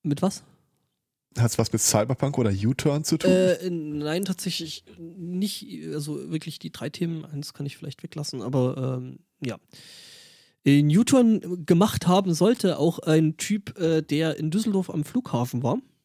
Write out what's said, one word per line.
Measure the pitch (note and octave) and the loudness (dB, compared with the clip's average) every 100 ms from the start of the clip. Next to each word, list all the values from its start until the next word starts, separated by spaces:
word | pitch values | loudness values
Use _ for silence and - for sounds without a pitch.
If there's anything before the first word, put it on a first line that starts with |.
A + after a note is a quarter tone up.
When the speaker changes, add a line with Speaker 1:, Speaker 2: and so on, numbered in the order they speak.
Speaker 1:
Mit | D#3 C#3+ | -4 -2
was? | F#3+ - _ _ _ _ _ _ _ _ _ - | -2 -4 _ _ _ _ _ _ _ _ _ 0
Speaker 2:
Hat's | A#2 - | 2 2
was | A2 | 0
mit | A2+ | 0
Cyberpunk | - A2 A#2 C3 C#3 C#3 | 2 2 0 -2 -2 0
oder | A2+ | 0
U-Turn | G2 A2 C3+ D#3 C#3+ | 2 0 0 0 0
zu | D3+ D#3+ | -2 0
tun? | - | 4
Speaker 1:
Äh, | F#3 F#3 F3 F#3 | 4 4 2 -2
nein, | E3+ D3+ D3+ D3 E3 | -6 -6 -6 -4 -2
tatsächlich | G3 F#3 F#3 - D#3+ - _ - | -2 -4 -6 -6 -8 -14 _ -18
nicht. | E3 F#3 E3+ F3+ G3+ - - D#3+ D#3+ | -18 -12 -6 -4 -4 -4 -12 -12 -8
Also | D3+ D3 C#3+ C#3+ | -8 -6 -8 -6
wirklich | D#3+ D#3+ - | -8 -8 -12
die | D#3+ | -14
drei | - - | -10 -10
Themen, | - E3+ D#3+ | -6 -6 -6
eins | D3+ D3 D3 | -10 -12 -12
kann | - C#3+ | -10 -10
ich | - | -10
vielleicht | C#3+ - | -14 -14
weglassen, | - D#3 D3 C3 | -14 -10 -10 -8
aber, | G#2+ C3+ B2+ C3 C3 B2+ | -2 0 0 0 -6 -6
ähm, | B2+ - _ _ | -10 -18 _ _
ja. | B2+ - _ - - - - - - _ _ _ C#3 | -10 -10 _ -20 -20 -20 -20 -20 -20 _ _ _ 4
Den | C#3+ D3+ E3 | 6 6 4
U-Turn | A#3 C4+ A#3 A3 - F3+ D3+ | 6 6 6 4 -2 -10 2
gemacht | E3+ A3 - F3 | 4 4 2 4
haben | F#3 F#3+ | 4 4
sollte | D#3+ F#3+ B3 F#3+ D3+ | 2 2 4 0 2
auch | E3 E3 | 0 0
ein | - D#3 D#3 D#3 | 2 4 4 0
Typ, | - G#3 - - | -4 -4 -4 -4
äh, | E3 D#3+ | 0 0
der | D#3 D3 D#3+ - | 0 0 0 -2
in | D#3 | -2
Düsseldorf | F#3 A3 G3 F3+ | -2 0 -2 -2
am | - | -4
Flughafen | D3 B3 - A#2 B2 A#2+ | -2 -4 -2 -2 -2 -2
war. | A#2+ G#3+ _ _ | 0 -2 _ _